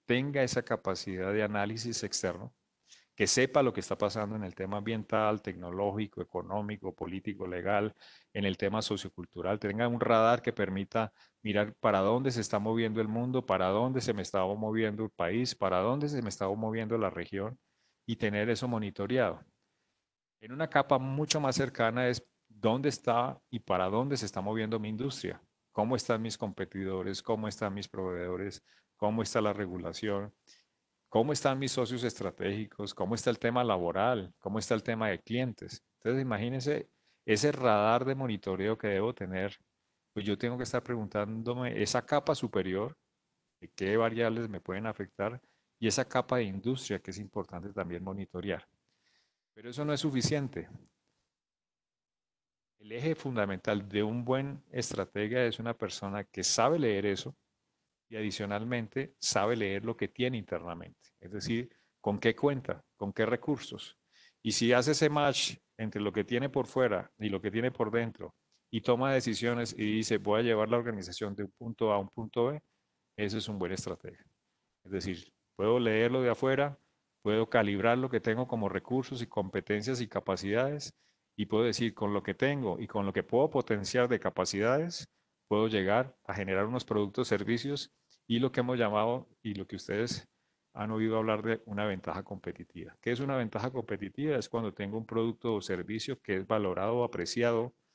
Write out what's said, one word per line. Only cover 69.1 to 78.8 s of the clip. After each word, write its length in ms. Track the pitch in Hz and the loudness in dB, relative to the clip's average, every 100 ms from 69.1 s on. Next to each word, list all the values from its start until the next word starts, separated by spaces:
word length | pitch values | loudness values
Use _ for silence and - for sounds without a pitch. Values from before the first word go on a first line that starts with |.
decisiones 600 | 135 120 107 117 120 117 | 2 0 0 0 0 -2
y 100 | - | -2
dice, 340 | 107 110 110 107 | -2 0 0 0
"Voy 220 | 101 107 | 2 2
a 40 | |
llevar 260 | 120 107 110 | 4 2 2
la 80 | 120 | 0
organización 580 | 117 104 87 - 104 101 | 0 -6 -8 -8 -6 -6
de 80 | |
un 80 | 101 | -8
punto 400 | - 117 113 110 | -10 -12 -2 2
A 40 | 104 | 2
a 40 | |
un 100 | 98 | 0
punto 380 | - 110 120 123 | -8 -6 0 0
B", 140 | 147 - _ _ _ _ - | -2 -10 _ _ _ _ -6
eso 200 | 104 110 | -4 -2
es 100 | 104 | -4
un 100 | 101 | -4
buen 140 | 90 | -4
estratega. 520 | 92 95 87 92 92 _ _ _ _ _ _ - | -4 -6 -8 -12 -18 _ _ _ _ _ _ -8
Es 60 | |
decir, 420 | 95 87 85 - _ _ - | -6 -4 -6 -10 _ _ -2
puedo 240 | 104 123 | 4 4
leerlo 420 | 117 110 120 131 | 4 4 4 4
de 80 | 123 | 2
afuera, 500 | 113 135 135 143 139 _ _ _ _ | 2 4 4 2 -2 _ _ _ _
puedo 280 | 101 110 113 | 0 2 4
calibrar 480 | 120 101 101 117 123 | 4 4 4 4 4
lo 120 | 127 | 2
que 120 | 117 | 0
tengo 260 | 117 110 127 | 2 0 -2
como 220 | 117 98 | -2 0
recursos 520 | 92 | -2